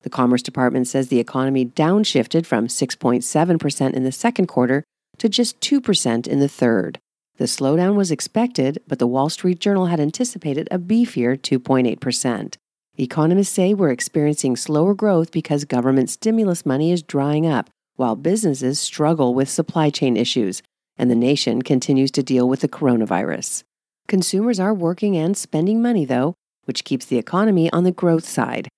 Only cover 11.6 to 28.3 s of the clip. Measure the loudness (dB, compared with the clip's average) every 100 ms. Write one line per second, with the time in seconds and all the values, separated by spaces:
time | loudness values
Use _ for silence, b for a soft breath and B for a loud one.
11.6 | 2 2 2 -2 -4 -2 -2 -4 -8 -14
12.6 | _ _ _ -6 -4 0 2 2 2 0
13.6 | 0 2 0 0 -2 0 0 0 -2 -2
14.6 | -2 2 2 2 2 2 2 -4 -2 -2
15.6 | 0 0 2 2 0 -2 0 2 0 0
16.6 | -2 0 2 0 -2 -2 0 0 2 0
17.6 | -4 _ _ -4 -2 0 -2 0 0 0
18.6 | -2 -4 -6 -2 0 2 2 2 0 -2
19.6 | -2 0 0 0 0 0 0 0 -2 -4
20.6 | _ _ _ -2 2 2 2 0 0 -2
21.6 | 0 0 2 2 2 0 0 2 2 0
22.6 | -4 0 2 2 0 -2 -2 -6 -8 -10
23.6 | _ _ _ _ -2 0 0 0 0 0
24.6 | 0 0 -2 0 0 2 0 -2 -2 0
25.6 | 2 2 2 0 0 0 0 -4 _ _
26.6 | -8 -8 -4 -6 -2 -4 0 0 2 4
27.6 | 2 2 0 2 0 0 0